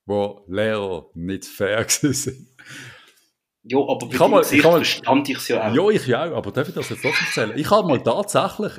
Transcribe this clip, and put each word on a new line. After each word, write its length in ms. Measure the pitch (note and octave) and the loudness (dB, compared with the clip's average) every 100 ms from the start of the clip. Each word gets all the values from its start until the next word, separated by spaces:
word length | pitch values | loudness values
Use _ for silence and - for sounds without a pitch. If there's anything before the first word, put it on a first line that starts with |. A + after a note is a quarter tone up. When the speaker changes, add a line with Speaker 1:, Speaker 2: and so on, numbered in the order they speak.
| - | -4
Speaker 1:
wo 400 | G2+ G2+ - F#2 | -2 -2 -6 -8
Lehrer 600 | F#2+ A2 G#2+ G2 F2+ - E2 | -2 0 0 -2 -6 -10 -10
nicht 300 | F2 F#2+ - | -6 -6 -10
fair 380 | - G2 G#2+ | -4 -2 0
<laughs> 20 | A2 | 0
gewesen 280 | - D3+ | 0 0
sind. 340 | B2+ - - - _ - - - - - _ _ _ _ _ | 0 -4 -8 -18 _ -20 -18 -18 -20 -20 _ _ _ _ _
Speaker 2:
Ja, 160 | G#2+ C3 | -2 -2
aber 260 | C#3+ C3+ A#2 | 0 -2 -4
Speaker 1:
Ich 60 | |
Speaker 2:
bei 60 | B2+ | 2
Speaker 1:
kann 20 | |
Speaker 2:
deinem 120 | F3+ | 4
Speaker 1:
mal, 80 | G3 | 6
Speaker 2:
Gesicht 160 | D3+ C#3 | 4 4
Speaker 1:
ich 40 | |
kann 100 | D3+ | 6
mal, 40 | E3+ | 6
Speaker 2:
verstand 520 | - - - C3+ C#3+ | 2 -2 2 2 2
ich's 180 | B2+ - | -4 -2
ja 200 | A2+ A2 | -2 0
auch. 20 | |
Speaker 1:
ja, 160 | A#2 G3 | 2 2
ich 160 | G#3+ B2+ | 2 2
ja 200 | A#2+ E3 | -2 0
auch, 60 | B2+ | -4
aber 140 | G2 | -6
darf 180 | A2+ A#2+ | -4 -4
ich 60 | - | -6
das 120 | C#3 | -8
jetzt 100 | A2 | -4
trotzdem 240 | B2+ D#3+ E3+ | -2 -2 -4
erzählen? 280 | - A2 B2 | -2 -4 -4
Ich 120 | D3+ | 2
habe 160 | G#3 F#3 | 2 2
mal 120 | B2 | 0
tatsächlich 680 | - B2+ G3+ C3+ F#3 - G#3 | 0 -2 0 0 -2 -4 -8